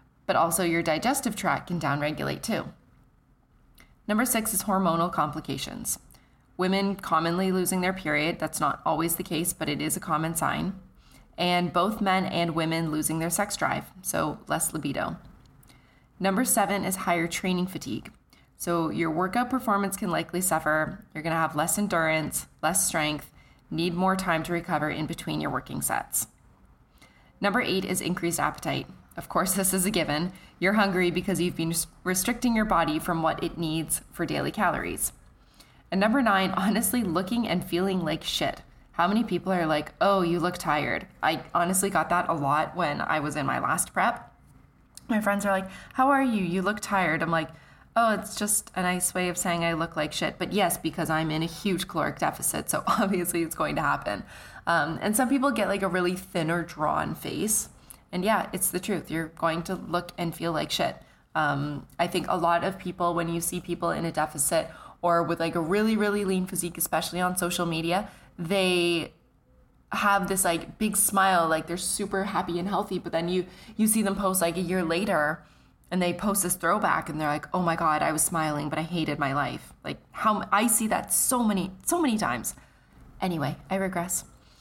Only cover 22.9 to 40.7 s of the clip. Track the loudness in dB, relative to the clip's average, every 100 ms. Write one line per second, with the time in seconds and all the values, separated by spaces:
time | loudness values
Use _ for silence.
22.9 | 0 0 -2 -8 -20 -20 -20 -6 -2 0
23.9 | 2 2 2 0 0 0 -4 -2 -2 0
24.9 | -2 -4 -6 -6 -4 -2 -4 -6 -6 -2
25.9 | -2 -2 -4 -6 _ -20 _ _ _ _
26.9 | -20 -20 -20 -20 -4 0 0 2 0 0
27.9 | -2 -2 -2 -2 0 -2 -2 -4 -4 -6
28.9 | -14 -18 -14 -4 0 0 0 0 0 0
29.9 | 0 0 -2 -2 -6 -18 -2 2 4 4
30.9 | 4 2 2 0 0 0 0 -2 -2 -4
31.9 | -6 -2 -2 -2 0 2 2 4 2 2
32.9 | 0 0 0 0 0 -4 -2 -2 -2 -2
33.9 | -4 -6 -6 -2 -2 -2 0 0 0 -4
34.9 | -4 -6 -8 -20 -20 _ -20 -20 -20 -4
35.9 | 2 4 4 4 4 2 2 2 2 2
36.9 | 0 2 0 0 0 0 0 0 0 2
37.9 | 0 0 -2 -2 -2 -2 -4 -12 -20 -8
38.9 | 0 2 2 2 0 0 2 2 0 -2
39.9 | 2 4 4 4 2 0 -2 0